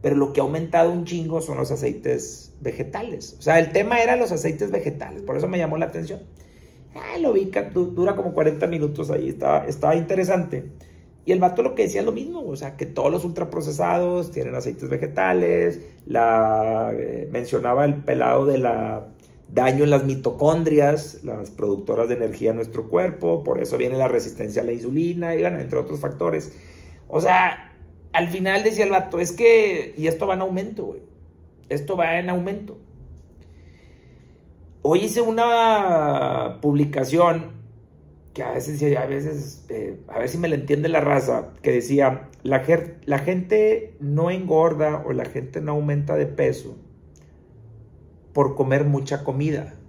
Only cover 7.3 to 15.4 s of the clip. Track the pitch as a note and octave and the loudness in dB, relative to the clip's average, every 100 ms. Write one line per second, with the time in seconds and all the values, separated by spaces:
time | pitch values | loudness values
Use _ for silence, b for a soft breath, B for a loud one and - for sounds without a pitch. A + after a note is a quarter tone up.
7.3 | G3+ F#3+ G3+ G3+ F3+ F3+ - F#3 G3+ F#3+ | 2 0 -4 -2 -2 -2 0 0 0 -2
8.3 | E3 D#3 D3 F3 E3+ D3 D3 D3 D3+ C3+ | 2 2 2 -2 0 -2 -4 -4 -2 -2
9.3 | - C#3 D3+ - C#3+ D3 E3 E3 F#3+ F3+ | -2 2 2 0 -2 2 2 2 0 2
10.3 | F#3 E3+ B2+ - - B B B - - | 0 0 -6 -10 -18 B B B -14 0
11.3 | F#3 F3+ F3+ - - G3+ - - A3+ C#4 | 4 4 2 0 2 0 2 -2 -2 -6
12.3 | F4 A#3+ C3+ C#3 - - - C3+ E3+ F3 | -8 -8 -8 -10 -8 -8 -2 0 0 -4
13.3 | E3+ E3 E3 D3 D3 F3 F3 F3+ F3+ E3 | -6 -6 -4 -6 -2 0 2 0 -2 -4
14.3 | - B2 B1+ B2+ B2 C3 - - - F#2 | -6 -6 -6 -8 -8 -6 -4 -4 0 2
15.3 | F2+ | 2